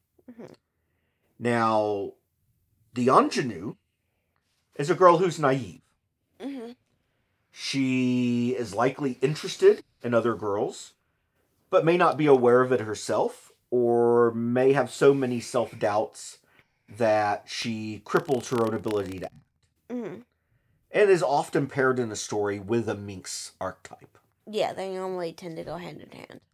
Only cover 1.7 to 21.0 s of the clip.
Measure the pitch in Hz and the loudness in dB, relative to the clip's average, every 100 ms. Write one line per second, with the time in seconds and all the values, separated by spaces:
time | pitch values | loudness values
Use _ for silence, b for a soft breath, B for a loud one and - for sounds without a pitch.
1.7 | 110 107 101 95 - _ _ _ _ _ | 2 0 -2 -6 -12 _ _ _ _ _
2.7 | _ _ 123 123 156 294 208 135 90 110 | _ _ -2 4 4 4 0 -4 -6 -12
3.7 | 175 _ _ _ _ _ _ _ _ _ | -14 _ _ _ _ _ _ _ _ _
4.7 | - 147 160 180 170 185 156 143 135 101 | -6 -2 6 6 6 2 0 0 0 -4
5.7 | - _ _ _ _ _ - 247 277 233 | -14 _ _ _ _ _ -16 -12 -12 -14
6.7 | 247 _ _ _ _ _ _ _ - - | -18 _ _ _ _ _ _ _ -14 -6
7.7 | 139 131 127 127 123 123 120 120 123 113 | -2 0 0 0 0 0 0 0 -2 -4
8.7 | 98 127 135 143 123 - 151 190 - 190 | 0 -2 0 -6 -2 -2 -2 -8 4 4
9.7 | 220 - _ 120 117 117 101 107 101 156 | 4 -2 _ 0 0 2 -2 -2 -2 -4
10.7 | 226 - _ _ _ _ _ _ _ - | -8 -18 _ _ _ _ _ _ _ 0
11.7 | 185 156 180 170 131 151 131 120 123 127 | 2 4 4 2 4 6 6 6 6 4
12.7 | 127 110 101 - 110 233 - - _ - | 0 -2 -8 -4 -2 -2 -6 -20 _ -4
13.7 | 123 120 117 120 120 120 113 117 123 135 | 0 2 4 4 4 4 2 -2 2 4
14.7 | 139 120 - 139 139 127 123 110 120 110 | 4 0 2 4 4 0 -4 -4 -4 -4
15.7 | 117 110 104 110 - - - _ b b | -4 -2 -2 -4 -8 -20 -20 _ b b
16.7 | _ - 104 113 107 104 104 - - 117 | _ -14 -2 2 2 0 -4 -8 -8 -6
17.7 | 110 107 107 - 175 - 127 - 123 110 | -6 -8 -12 -4 -4 -2 -4 -2 -2 0
18.7 | 110 113 104 92 90 82 - _ _ _ | -2 -4 -4 -4 -8 -12 -16 _ _ _
19.7 | _ - 247 202 196 - _ _ _ _ | _ -14 -12 -10 -14 -20 _ _ _ _
20.7 | _ _ 175 | _ _ 2